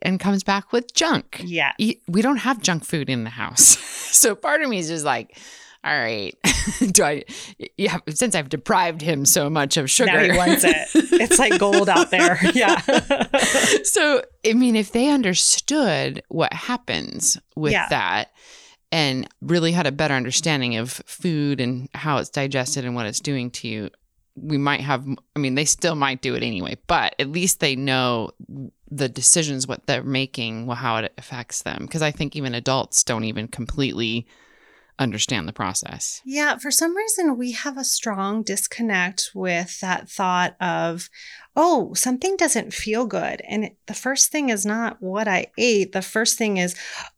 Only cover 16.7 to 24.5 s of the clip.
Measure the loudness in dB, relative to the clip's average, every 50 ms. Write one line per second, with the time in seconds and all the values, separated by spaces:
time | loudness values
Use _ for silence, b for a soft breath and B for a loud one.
16.7 | -6 -6 -4 -4 -6 -6 -6 -8 -8 -2 0 0 0 -2 -4 _ -8 -4 -2 0
17.7 | 0 0 0 0 -2 -2 0 0 -2 -2 -4 -4 _ B B B B B B B
18.7 | B B B _ 0 0 2 2 0 -2 -4 -8 _ -10 -2 0 2 2 2 2
19.7 | 2 2 0 0 0 0 0 0 0 0 -2 -2 -2 -2 0 0 0 0 0 -2
20.7 | -2 -2 -4 -6 -8 -10 -14 -16 -10 -6 -2 -2 0 0 0 0 0 0 -2 -2
21.7 | -4 -4 -8 -10 -10 -6 -4 -2 -2 -2 -2 -4 -4 -4 -4 -2 -2 -2 -4 -2
22.7 | -4 -4 -4 -4 -4 -4 -4 -4 -6 -6 -4 -4 -4 -4 -4 -6 -8 -10 -8 -8
23.7 | -8 -6 -8 -10 -12 _ _ _ _ _ _ _ _ -12 -6 -4